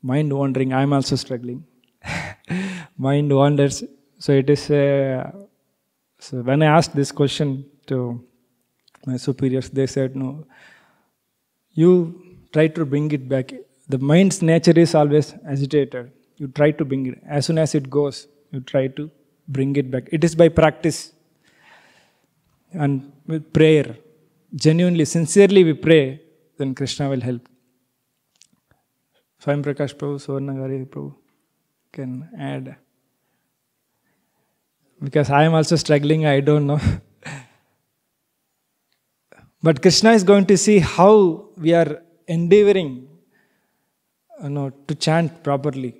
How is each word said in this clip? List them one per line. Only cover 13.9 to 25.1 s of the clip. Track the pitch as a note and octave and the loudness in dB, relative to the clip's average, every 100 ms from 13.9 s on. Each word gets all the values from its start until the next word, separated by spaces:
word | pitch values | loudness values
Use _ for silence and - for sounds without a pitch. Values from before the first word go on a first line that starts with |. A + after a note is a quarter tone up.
| C3+ | -6
mind's | C3+ D#3+ F#3+ - | 2 4 4 2
nature | E3 E3 E3 E3 E3 | 0 2 4 4 4
is | D#3+ | 2
always | D3+ D3 C#3+ - E3+ | 2 2 0 -8 -10
agitated. | C#3 C#3 D3 C3+ B2+ A#2+ _ _ _ | -6 -2 -2 -2 -6 -16 _ _ _
You | C#3+ B2+ | -14 0
try | D3+ | 0
to | D3+ C#3+ | 0 -4
bring | C3+ C3 | -4 -6
it. | - - D3 | -10 -8 -6
As | C#3 | -2
soon | E3 | 0
as | D#3 D#3 | 0 -2
it | C3+ | -2
goes, | C#3 C#3+ B2+ - _ _ | -2 -2 -6 -20 _ _
you | C#3 B2+ | -14 -4
try | C#3+ C3 C3+ | -4 -4 -6
to | D3+ _ _ _ - | -14 _ _ _ -10
bring | C3 C3+ C#3 | -4 -2 -2
it | C3+ | -2
back. | B2+ - | -6 -6
It | E3 | -2
is | E3 D#3+ | -2 4
by | E3 | 4
practice | D#3+ D#3 D3 E3+ D3 - _ _ _ _ _ _ _ _ _ _ _ _ _ _ _ _ | 4 2 2 -6 -6 -12 _ _ _ _ _ _ _ _ _ _ _ _ _ _ _ _
and | F3+ C#3+ C#3 C3+ _ - | -6 -4 -4 -8 _ -10
with | D#3+ D3+ | -10 -4
prayer. | D3+ D#3 D#3 C3 A#2 _ _ _ _ _ C#3+ | 2 4 4 0 -10 _ _ _ _ _ -2
Genuinely, | D#3 D#3+ F3+ F3 | 0 2 2 0
sincerely | D3+ | 0